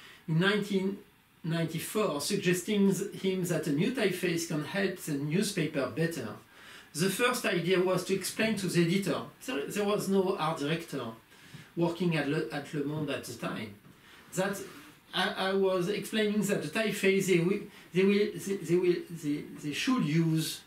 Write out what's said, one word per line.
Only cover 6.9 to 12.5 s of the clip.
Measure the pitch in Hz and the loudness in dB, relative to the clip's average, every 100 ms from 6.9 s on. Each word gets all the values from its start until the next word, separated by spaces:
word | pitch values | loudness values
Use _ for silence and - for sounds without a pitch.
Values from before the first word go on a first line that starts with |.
The | 151 190 | -2 0
first | 208 247 240 208 | 2 0 0 0
idea | 175 165 180 | 0 2 2
was | 185 175 - | 4 0 0
to | |
explain | 190 - - 220 196 | -2 -2 -2 0 0
to | 175 | 0
the | 165 170 | 2 2
editor, | 196 180 131 - - - | 2 0 -2 -6 -12 -6
there, | 269 - | -6 -4
there | 202 202 | -2 0
was | 202 196 | 0 2
no | 196 185 165 | 2 2 0
art | 156 156 | -2 -2
director | 143 165 - - 113 - - - - - - 170 | -2 -2 -4 -8 -8 -12 -20 -20 -20 -20 -10 -2
working | 170 - 175 156 | -2 0 0 0
at | 139 | 0
Le, | 160 - | -2 -2